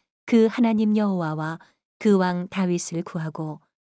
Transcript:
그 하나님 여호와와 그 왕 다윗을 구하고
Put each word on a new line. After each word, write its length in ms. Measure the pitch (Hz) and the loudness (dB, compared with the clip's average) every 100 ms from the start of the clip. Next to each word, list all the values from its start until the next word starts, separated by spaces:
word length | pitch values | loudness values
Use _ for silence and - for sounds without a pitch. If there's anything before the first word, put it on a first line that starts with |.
| _ _ - | _ _ 0
그 200 | 233 220 | 4 4
하나님 500 | 226 226 220 214 214 | 2 2 2 2 2
여호와와 640 | 208 185 160 156 156 165 _ _ _ - | 0 0 -2 -4 -6 -8 _ _ _ -2
그 200 | 214 190 | 2 4
왕 300 | 180 180 180 | 2 -2 -4
다윗을 540 | 196 180 175 - 165 | -2 0 0 -2 -6
구하고 580 | 170 170 160 156 156 151 _ _ _ | -6 -8 -8 -8 -10 -10 _ _ _